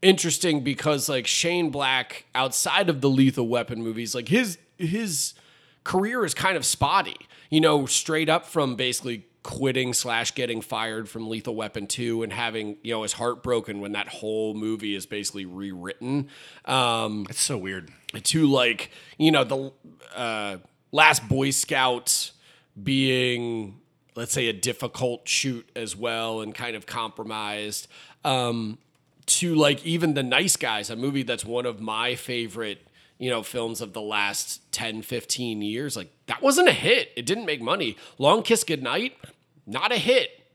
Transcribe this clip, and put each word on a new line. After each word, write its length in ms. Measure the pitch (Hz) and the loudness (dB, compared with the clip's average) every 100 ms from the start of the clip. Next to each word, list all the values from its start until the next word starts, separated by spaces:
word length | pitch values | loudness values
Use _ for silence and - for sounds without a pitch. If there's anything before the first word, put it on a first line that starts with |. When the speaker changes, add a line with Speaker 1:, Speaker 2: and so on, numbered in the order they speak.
Speaker 1:
interesting 600 | 190 185 170 147 180 151 | 8 6 4 0 2 0
because, 440 | 131 135 156 147 - | 0 -2 0 0 0
like, 180 | 135 117 | -2 0
Shane 440 | - 170 175 165 | 0 2 2 0
Black, 540 | 143 139 131 123 - - | 0 0 2 -2 -10 -6
outside 540 | 123 131 - 185 160 196 | -2 0 0 0 2 2
of 120 | 143 | 4
the 60 | 139 | 4
Lethal 360 | 131 135 127 117 | 6 6 6 0
Weapon 360 | 120 113 117 | 0 -2 -4
movies, 320 | 113 110 117 | -6 -6 -6
like, 140 | 123 120 | -6 2
his, 300 | 202 247 170 _ _ | 2 2 -4 _ _
his 560 | 170 196 226 147 - - _ _ _ _ | -2 -2 -2 -2 -4 -6 _ _ _ _
career 400 | - 185 202 247 | -2 0 0 0
is 100 | 190 | -2
kind 220 | - 190 175 | 0 0 2
of 80 | 127 | 0
spotty. 500 | - 143 185 107 - - - - | 0 2 2 0 -6 -18 -20 0
You 100 | 156 | 4
know, 240 | 160 147 135 | 6 4 2
straight 420 | - - 156 156 | -2 0 0 2
up 180 | 160 - | 2 2
from 280 | 165 139 120 | 0 0 0
basically 500 | 127 123 131 117 - _ | -2 -2 -4 -8 -10 _
quitting 500 | - 131 135 127 127 | -12 -2 0 2 0
slash 420 | 117 131 113 117 | -2 -2 -2 -2
getting 260 | - 123 113 | -2 -4 -4
fired 480 | - 110 113 110 107 | -4 -4 -4 -6 -8
from 200 | 113 110 | -10 -6
Lethal 260 | 113 107 | -6 -6
Weapon 320 | 110 107 110 98 | -6 -6 -8 -8
Two 360 | - 120 113 | -4 -2 -2
and 100 | 113 | -2
having, 440 | 104 117 110 107 104 | -2 -4 -2 -6 -8
you 100 | 117 | -6
know, 80 | 113 | -4
his 100 | 107 | -4
heart 280 | - 120 120 | -2 -2 -2
broken 380 | 131 120 110 101 | 0 -2 -2 -8
when 120 | 101 | -6
that 140 | 104 101 | -6 -6
whole 460 | - 107 110 110 | -6 -4 -2 -2
movie 400 | 107 110 110 107 | -2 -4 -4 -4
is 100 | 98 92 | -6 -6
basically 380 | 104 101 101 92 | -8 -8 -8 -10
rewritten. 840 | 92 98 92 90 - 120 139 139 - - - - | -8 -8 -8 -10 -8 -4 -2 -4 -10 -20 -16 -2
Um, 600 | 131 123 113 110 107 98 | 2 2 2 0 -4 -6
Speaker 2:
It's 120 | 127 | -4
so 180 | - 127 | -2 -2
weird. 320 | 95 95 82 - _ 104 | -6 -8 -12 -20 _ -6
Speaker 1:
to, 240 | - 160 151 | 0 4 4
like, 440 | 135 123 113 - - - - | 6 4 2 -6 -14 -20 4
you 120 | 156 | 6
know, 120 | 151 | 6
the, 280 | 123 135 135 135 - 71 62 | 4 0 -4 -14 -20 -20 -16
uh, 420 | - 123 110 104 95 - _ _ | -6 -4 -2 -4 -8 -14 _ _
Last 360 | 143 156 147 110 | 8 8 8 2
Boy 220 | 135 139 | 0 2
Scout 800 | 135 - 143 131 123 123 - - _ _ - _ - | 0 0 2 2 0 0 0 -2 _ _ -20 _ -8
being, 1000 | 101 135 135 131 127 120 117 113 104 98 _ _ _ | 0 2 4 4 2 0 -2 -4 -6 -12 _ _ _
let's 180 | - 113 | -10 -4
say, 140 | - 120 | -2 0
a 40 | |
difficult 720 | 101 127 120 123 - 127 120 - | -2 -4 -4 -6 -4 -4 -4 -2
shoot 400 | - 139 120 - | -2 0 -4 -10
as 220 | - 113 98 | -10 -10 -6
well 440 | 117 117 113 110 | -4 -2 -2 -4
and 140 | 107 | -6
kind 220 | 104 120 110 | -6 -8 -8
of 100 | 98 | -8
compromised, 1000 | 123 113 - 110 110 104 104 107 104 - - - - | -6 -6 -6 -8 -6 -4 -6 -6 -8 -10 -20 -20 -6
um, 540 | - 131 123 117 107 117 _ _ _ _ - | 0 0 0 -2 -4 -10 _ _ _ _ 0
to, 280 | - 175 | 0 2
like, 300 | 160 147 143 | 4 4 2
even 300 | 165 170 165 | -2 0 2
The 80 | 143 | 0
Nice 340 | 127 127 185 - | 2 2 2 0
Guys, 340 | 139 107 104 | 0 -4 -6
a 60 | 113 | -4
movie 260 | 131 139 | -4 -2
that's 220 | 123 117 | -4 -6
one 220 | 107 120 123 | -4 -4 -4
of 140 | 110 | -6
my 340 | 110 110 120 | -6 -2 -2
favorite, 720 | 123 - 120 117 101 110 98 _ _ _ _ | -2 -4 -6 -6 -6 -8 -8 _ _ _ _
you 120 | 127 | -2
know, 120 | 117 | -2
films 380 | 104 123 117 110 | -2 -4 -4 -6
of 120 | 113 | -10
the 80 | 101 | -8
last 600 | 107 107 101 101 - - _ | -4 0 0 -2 -6 -8 _
ten, 300 | - 113 110 | -6 -6 -6
fifteen 580 | 107 123 - - 123 107 | -6 -8 -4 -4 -4 -4
years. 320 | 104 110 143 113 | -4 -4 -6 -8
Like, 140 | 90 _ - | -12 _ -8
that 140 | - | 0
wasn't 260 | 269 277 359 | 4 6 6
a 40 | |
hit. 380 | 165 147 247 - - | 6 4 2 2 -6
It 100 | 120 | -2
didn't 180 | 202 | -2
make 160 | 208 147 | -2 -4
money. 360 | 117 185 139 98 - - | 0 0 -2 -6 -16 2
Long 240 | 135 208 | 4 4
Kiss 220 | - 220 | 4 2
Goodnight, 480 | - 156 127 143 247 - - _ _ _ - | 2 -2 -2 -2 -2 -8 -20 _ _ _ -8
not 260 | 113 196 | -2 0
a 60 | 240 | 0
hit. 320 | 156 254 156 - _ | 4 4 2 -8 _